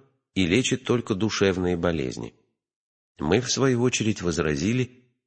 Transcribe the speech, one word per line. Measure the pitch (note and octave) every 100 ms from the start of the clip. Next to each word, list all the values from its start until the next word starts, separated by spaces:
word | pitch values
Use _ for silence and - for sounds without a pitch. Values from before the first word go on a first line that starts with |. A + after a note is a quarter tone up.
| _ _ _
и | F#2 E2+
лечит | A2 B2 B2+
только | - A#2+ -
душевные | F#2+ G#2+ - G2 F2+ F2+ F2
болезни. | F2 D#2+ B1 A1+ A1+ - _ _ _ _ _ _ _ -
Мы, | D2 G#2+
в | B2
свою | A2+ C3+ A#2+
очередь, | B2 - A2 G2+
возразили: | F2 D#2+ D2+ C#2+ F#2+ B2 B2 - _ _